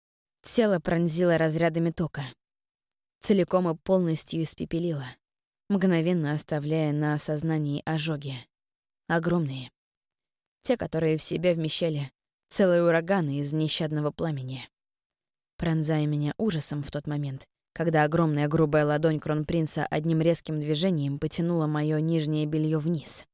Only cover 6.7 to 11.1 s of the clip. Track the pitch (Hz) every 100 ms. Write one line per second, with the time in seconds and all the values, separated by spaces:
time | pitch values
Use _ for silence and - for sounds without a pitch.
6.7 | 160 151 147 151 147 - 151 160 156 147
7.7 | 143 - 160 156 147 143 127 - _ _
8.7 | _ _ _ - 165 165 170 151 131 123
9.7 | _ _ _ _ _ _ _ _ _ -
10.7 | 240 170 160 160